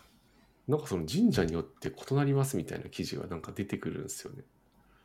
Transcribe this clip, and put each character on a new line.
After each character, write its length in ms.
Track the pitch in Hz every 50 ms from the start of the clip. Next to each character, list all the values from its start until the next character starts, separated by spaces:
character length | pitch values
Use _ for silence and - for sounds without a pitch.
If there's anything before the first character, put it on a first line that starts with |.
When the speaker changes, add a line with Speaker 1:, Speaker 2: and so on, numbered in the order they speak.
| - - - - _ _ _ _ _ _ _ _ _ -
Speaker 1:
う。 20 |
Speaker 2:
な 80 | 147 151
ん 20 |
か 60 | -
そ 100 | - 98
の 100 | 87 78
神 260 | 78 127 180 240 220
社 120 | 135 107 87
に 80 | 80
よ 80 | 82 82
っ 40 | -
て 280 | - - - - -
異 220 | - - - - 131
な 100 | 143 143
り 80 | 139
ま 120 | 139 139 135
す 120 | 135 -
み 80 | 90 80
た 120 | - -
い 40 | -
な 80 | - -
記 160 | - - -
事 120 | - -
が 100 | - -
な 100 | - 85
ん 60 | 80
か 100 | - -
出 120 | - - 98
て 120 | - -
く 140 | - - 82
る 100 | - -
ん 20 | -
で 40 | -
す 140 | - -
よ 100 | - -
ね。 100 | - - - _ _ _ _ _ _ _ _ _ _ _